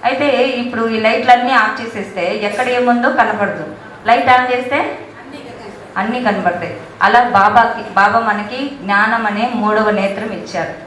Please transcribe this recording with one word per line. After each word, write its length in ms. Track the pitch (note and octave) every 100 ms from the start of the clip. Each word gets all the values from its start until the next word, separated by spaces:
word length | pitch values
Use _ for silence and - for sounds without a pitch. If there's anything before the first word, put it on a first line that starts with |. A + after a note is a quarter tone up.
అయితే 400 | A#3+ C4+ D4 B3+
ఇప్పుడు 440 | C4 A#3+ A#3+ A3+ A3+
ఈ 120 | A3
లైట్లన్నీ 520 | A3 B3 B3 A#3+ B3
ఆఫ్ 300 | B3+ G#3+ A3
చేసేస్తే 540 | A3+ G#3+ F#3+ F#3+ F3 G#3+
ఎక్కడ 320 | G#3 G3+ B3+
ఏముందో 420 | B3 B3 A#3+ C4
కనపడదు. 640 | C4 G#3+ G#3 G3+ - D3+ - - - -
లైట్ 200 | A#3+ B3
on 300 | B3+ B3+ B3
చేస్తే 420 | B3 C#4+ D#4 - - - - - - - - - - F#3+
అన్నీ 260 | G#3+ B3
కనపడతాయి. 580 | A#3+ F#3+ F3+ F3 E3 - - -
అలా 200 | G3 A#3
బాబాకి, 680 | B3 G3 G3 A#3+ A#3 A#3 G3+
బాబా 280 | - G3+ A3+
మనకి 540 | A#3 G#3 G#3 B3+ C#4 -
జ్ఞానం 440 | F3+ G3+ A3 A#3 A3
అనే 240 | G#3 A#3+
మూడవ 360 | A3+ G#3 G#3+ G#3+
నేత్రం 400 | G3+ G3 G3 G#3+
ఇచ్చారు. 440 | F3 - F3+ D#3 -